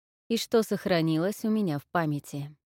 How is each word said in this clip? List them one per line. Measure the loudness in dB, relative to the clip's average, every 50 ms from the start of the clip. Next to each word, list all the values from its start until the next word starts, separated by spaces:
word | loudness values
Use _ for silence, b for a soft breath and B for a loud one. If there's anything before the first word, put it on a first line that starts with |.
| _ _ _ _ _ _
и | -2
что | -2 -2 2 2 2 2
сохранилось | 2 -2 -4 0 2 2 4 4 4 2 2 0 0 -2 -2 -2
у | -2
меня | 0 0 0 0 -2 -4
в | -6
памяти. | _ -2 -2 0 0 -2 -4 -6 -8 -10 -10 -10 -12 -14 _ _